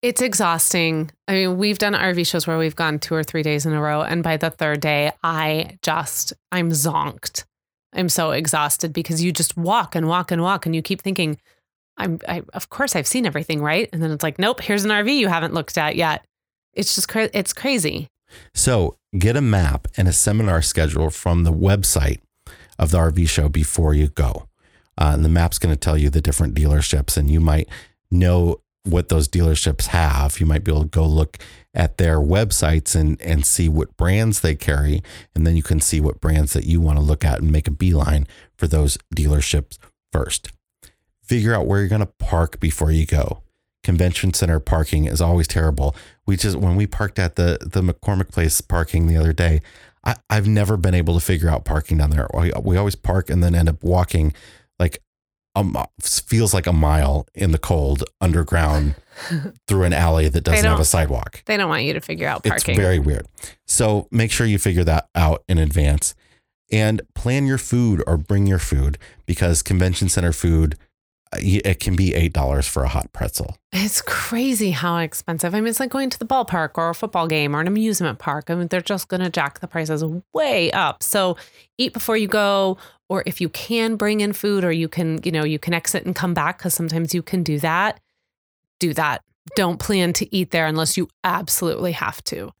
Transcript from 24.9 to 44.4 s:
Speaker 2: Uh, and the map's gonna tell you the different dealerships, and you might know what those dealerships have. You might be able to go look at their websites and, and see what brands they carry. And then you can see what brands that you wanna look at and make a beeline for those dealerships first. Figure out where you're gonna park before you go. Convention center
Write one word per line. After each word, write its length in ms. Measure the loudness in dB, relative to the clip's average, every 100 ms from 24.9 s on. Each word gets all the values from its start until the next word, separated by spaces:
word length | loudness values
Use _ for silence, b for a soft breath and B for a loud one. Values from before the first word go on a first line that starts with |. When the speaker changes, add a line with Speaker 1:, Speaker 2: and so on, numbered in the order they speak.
| 0
Speaker 2:
Uh, 140 | 2
and 120 | 4 4
the 40 |
map's 300 | 4 2 0
gonna 160 | 0 0
tell 220 | 2 2
you 120 | 4
the 120 | 2
different 320 | 0 0 0
dealerships, 640 | 2 4 4 2 0 0 0
and 120 | 2
you 120 | 4
might 260 | 4 2 0 B B B _
know 520 | 2 4 4 2 0 _ _ 0
what 240 | 0 2
those 180 | 0 2
dealerships 600 | 2 2 2 0 -2 -2
have. 520 | 0 2 2 0 0
You 60 | 2
might 180 | 2
be 80 | 2
able 120 | 0
to 40 | 2
go 180 | 2 2
look 320 | 4 0 -4 B B B
at 240 | -2 -2 2
their 220 | 2 4
websites 760 | 4 2 2 0 2 2 2 2
and, 260 | 2 0
and 240 | 0 0 2
see 220 | 2 2
what 300 | 2 -2 _
brands 420 | 0 2 2 0
they 160 | 0 0
carry. 480 | 0 0 2 0 B B B 0
And 100 | 2
then 120 | 2
you 40 |
can 200 | 2 0
see 180 | 0 0
what 220 | 0 0
brands 320 | 0 2 2
that 100 | 0
you 160 | 0 2
wanna 220 | 4 2
look 240 | 2 2 2
at 140 | 2
and 120 | 2
make 160 | 2 0
a 40 |
beeline 540 | 0 2 2 2 0 0 B B _
for 100 | 0
those 300 | 2 2 -2 _
dealerships 640 | -2 2 2 2 -2 -4 -16 B _ _
first. 400 | -4 -2 -6 -8 -20 _ _ b b b _
Figure 320 | -4 0 2
out 140 | 2 2
where 140 | 2
you're 80 | 2
gonna 160 | 0 0
park 560 | _ 0 2 0 0
before 300 | -2 0 2
you 140 | 2 4
go. 380 | 2 0 -4 -12 _ _ _
Convention 500 | 0 2 2 2 -2
center 280 | 0